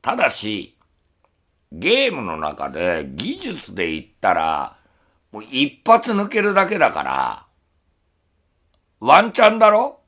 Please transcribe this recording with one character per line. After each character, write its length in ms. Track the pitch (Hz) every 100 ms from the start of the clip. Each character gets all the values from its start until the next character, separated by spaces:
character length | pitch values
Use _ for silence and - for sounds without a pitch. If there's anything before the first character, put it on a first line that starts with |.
た 140 | - 247
だ 160 | 147
し、 460 | - 107 104 - _ _ _ _ _ _ _ _ _ _
ゲ 380 | 113 143 247 269
ー 60 | 165
ム 80 |
の 140 | 101 78
中 340 | 76 73 71
で 360 | 71 90 82 71
技 260 | 65 220 359
術 360 | 339 180 - 95
で 160 | 85
言 100 | 80
っ 40 | - _
た 140 | 101
ら、 440 | 85 80 76 69 - _ _ _ _ _
も 100 | 104
う 20 |
一 400 | 107 131 143 - -
発 280 | 226 240
抜 140 | 208 202
け 120 | 208
る 140 | 208 196
だ 120 | 190
け 120 | 208
だ 120 | 135
か 120 | 78
ら、 420 | 69 67 64 52 - _ _ _ _ _ _ _ _ _ _ _ _ _ _ _
ワ 220 | 113 160
ン 100 | 220
チ 120 | -
ャ 80 | 214
ン 80 | 220
だ 100 | 220
ろ？ 320 | 214 269 -